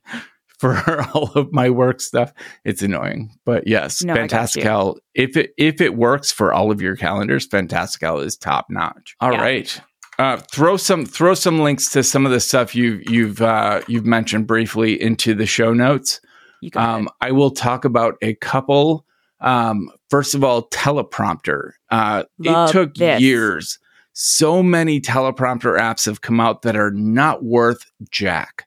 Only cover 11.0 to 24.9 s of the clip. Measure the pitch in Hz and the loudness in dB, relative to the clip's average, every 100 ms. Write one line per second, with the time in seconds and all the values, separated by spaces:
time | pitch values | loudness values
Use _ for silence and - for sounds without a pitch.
11 | 123 - 170 190 180 160 147 143 - 143 | -2 0 2 2 2 2 2 0 0 0
12 | 131 139 135 123 - 135 120 120 120 104 | 2 2 2 2 2 0 0 0 0 0
13 | - 117 110 101 113 110 104 101 - 117 | 0 2 2 2 2 2 0 -2 -2 -2
14 | 110 113 110 107 107 113 113 107 110 104 | 2 0 0 -2 0 0 0 0 0 0
15 | 113 113 - 104 107 - 113 117 123 143 | 0 0 0 0 0 2 2 4 2 2
16 | 135 - _ _ _ _ - - 113 113 | -2 -8 _ _ _ _ -8 -4 -2 -2
17 | 104 - 123 135 143 135 120 127 135 117 | -6 -6 0 2 2 2 -2 0 0 2
18 | 113 - 113 110 - 135 135 143 151 160 | 0 0 -4 -4 -4 -4 2 2 4 0
19 | - _ _ _ 127 127 117 107 90 - | -6 _ _ _ 0 0 0 -2 -6 -12
20 | _ 139 139 139 135 120 113 - 139 147 | _ 0 0 2 2 2 -2 -4 -2 -2
21 | 110 - 101 80 - 73 - - _ 113 | -4 -4 -4 -2 -4 -4 -6 -16 _ -2
22 | 107 104 - - 165 165 165 190 160 - | 0 -2 -4 -6 0 2 4 2 0 0
23 | 170 123 131 120 110 80 - - _ _ | 0 4 4 4 0 -2 -8 -12 _ _
24 | _ - - - 156 180 180 170 160 | _ -8 -2 2 2 4 2 2 2